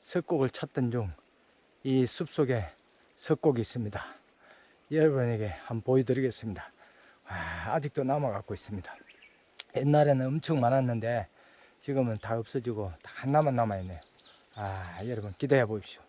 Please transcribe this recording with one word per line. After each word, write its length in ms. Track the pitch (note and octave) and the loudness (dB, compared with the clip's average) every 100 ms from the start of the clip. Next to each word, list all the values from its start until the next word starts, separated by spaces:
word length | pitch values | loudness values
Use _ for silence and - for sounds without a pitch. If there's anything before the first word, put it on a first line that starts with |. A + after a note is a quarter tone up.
석곡을 500 | - F3+ - E3 C3 | -4 -4 0 0 0
찾던 400 | - D3+ - B2 | -2 -6 -2 0
중 340 | A#2+ G2+ - _ _ _ _ _ _ C3+ | 0 -4 -8 _ _ _ _ _ _ 0
이 200 | C3 B2 | 2 2
숲속에 580 | - E3 - C3 A#2+ E2+ - _ _ _ _ | 0 -6 0 0 0 -4 -12 _ _ _ _
석곡이 460 | - D#3 D#3 B2 | -2 2 2 2
있습니다. 420 | G#2+ B2 G#2 G2 - - _ _ - - _ _ _ | -2 -4 -6 -8 -12 -18 _ _ -20 -20 _ _ _
여러분에게 600 | D#3 D#3 C3+ A#2+ A2+ G#2+ | 4 4 4 2 0 -2
한번 320 | F2 - A2+ | -6 -6 -6
보여드리겠습니다. 880 | G#2+ C3 B2 C3 C3 - A2 F2 - _ - - - - - | 4 4 4 2 0 -2 -8 -8 -10 _ -20 -20 -20 -20 -12
아, 460 | F2+ E2 E2 F2+ | -8 -8 -6 -2
아직도 300 | D#3+ C#3+ - | -2 -2 -4
남아갖고 520 | C3 C#3+ C#3 G2+ - G2+ | 0 0 0 -4 -6 -10
있습니다. 360 | - G#2 - - - - - _ _ - - - | -8 -10 -10 -18 -20 -20 -20 _ _ -20 -8 -2
옛날에는 500 | C#3 D3+ D3 C3+ C3 | 4 6 6 4 2
엄청 340 | D3+ - D3+ | -2 0 2
많았는데 680 | A#2+ C3+ B2+ A#2 A2+ A#2+ F#2+ _ - _ - _ | 4 4 2 -2 -2 -4 -4 _ -20 _ -20 _
지금은 360 | - C3+ B2 G#2+ | -2 0 0 -2
다 220 | G#2+ A2+ | -4 -4
없어지고 520 | A2+ C3+ A#2+ G#2+ G2 D#2+ | -4 -6 -4 -6 -6 -10
다 80 | - - | -16 -8
하나만 380 | C3+ D3 D3 B2 | 2 4 4 2
남아있네요. 440 | A2+ G2 F#2 F2 - _ - - _ - | 0 -2 -6 -12 -16 _ -20 -20 _ -10
아, 420 | G2+ F#2+ F2+ F2 A2 | -8 -6 -10 -10 -8
여러분 260 | A#2 G#2 F#2+ | -6 -8 -6
기대해 260 | C3 C#3 | 4 4
보십시오. 380 | A2 G#2+ - - | 4 -2 -6 -20